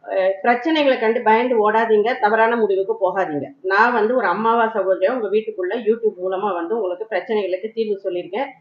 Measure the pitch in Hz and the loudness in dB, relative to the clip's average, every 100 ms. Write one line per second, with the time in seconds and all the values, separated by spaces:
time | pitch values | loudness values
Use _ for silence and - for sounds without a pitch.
0 | - 196 190 190 240 240 320 320 285 247 | -4 0 0 0 0 0 2 2 2 2
1 | 220 226 214 220 247 233 208 214 226 214 | 0 0 2 2 2 2 2 2 2 2
2 | 208 262 208 220 226 240 214 190 190 - | 2 0 0 2 2 2 0 0 -2 0
3 | 185 190 175 147 135 - 190 196 233 247 | 0 0 -2 -2 -6 -8 -2 2 2 2
4 | 214 254 202 185 226 233 220 220 190 180 | 2 2 0 0 2 2 2 0 0 2
5 | 190 254 208 208 220 214 180 226 208 226 | 0 0 0 -2 -2 -6 -4 -2 0 0
6 | 226 180 185 190 208 175 170 233 190 180 | 0 -2 -4 -2 -2 -4 -4 -4 -4 -6
7 | 220 190 175 214 190 185 214 226 220 202 | -6 -6 -2 -4 -4 -6 -10 -6 -4 -4
8 | 196 175 170 196 277 - | -4 -6 -8 -6 -8 -10